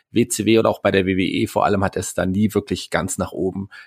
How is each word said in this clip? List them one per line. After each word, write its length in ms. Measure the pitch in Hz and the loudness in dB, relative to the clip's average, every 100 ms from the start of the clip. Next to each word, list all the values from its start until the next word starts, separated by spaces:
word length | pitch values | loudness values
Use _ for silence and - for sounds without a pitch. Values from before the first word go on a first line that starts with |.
| _ | _
W 160 | 107 - | -2 0
C 160 | - | 0
W 160 | 101 110 | 4 4
oder 100 | 107 | 4
auch 120 | 101 | 2
bei 100 | 101 | 2
der 120 | 98 | 2
W 120 | 95 95 | 2 0
W 100 | 92 | 0
E 220 | - 110 | 0 -2
vor 160 | - | 0
allem 180 | - 98 | 2 2
hat 140 | 95 - | -2 -2
er 40 | |
es 140 | 92 | -6
dann 160 | - 92 | -4 -2
nie 240 | 95 107 | 0 0
wirklich 360 | 101 - 92 - | 0 -4 -6 -2
ganz 280 | 85 82 - | -2 -2 -4
nach 140 | 90 | -6
oben 380 | - 92 92 98 - | -4 -6 -6 -12 -14